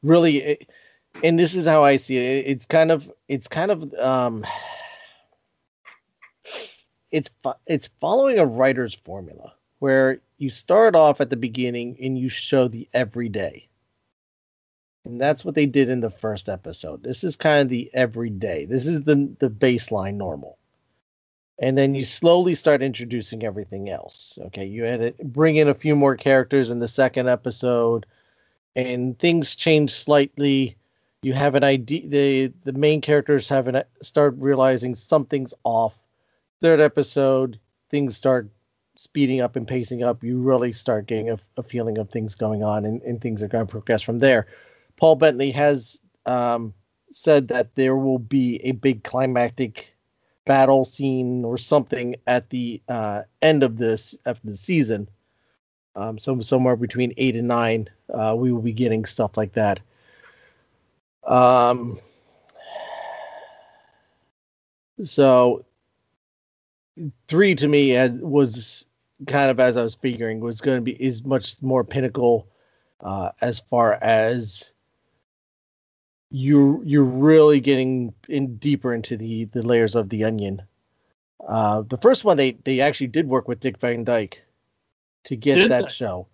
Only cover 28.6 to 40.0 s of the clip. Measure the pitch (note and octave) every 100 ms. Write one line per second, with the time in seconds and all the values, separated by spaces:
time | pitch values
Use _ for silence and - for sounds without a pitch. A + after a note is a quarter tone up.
28.6 | _ - B2+ B2 B2+ A#2+ E3+ E3+ C#3 -
29.6 | E3 D#3 C#3+ - - D3 C#3 - C#3+ C3+
30.6 | B2+ - _ _ _ _ C3+ C3 C#3+ C3+
31.6 | C#3 C#3 A2+ D#3 D#3 C#3+ C#3 C3 C3+ -
32.6 | C#3 C3+ D3+ D3+ D3 D3 - C#3+ - C3+
33.6 | B2 C3 - _ - - D3 C3+ C3+ C3+
34.6 | C3 B2+ B2+ A#2 - D#3 C#3 C#3+ B2+ -
35.6 | A#2 A2+ A2+ _ _ _ _ _ _ _
36.6 | E3 D#3+ D3+ - C#3 - C3+ C3 C3 G#2+
37.6 | _ _ _ D3 C#3 G#2+ C3+ B2+ G#2 _
38.6 | _ _ _ _ - D3 C3+ C3 A#2+ B2
39.6 | A2+ B2+ A2+ B2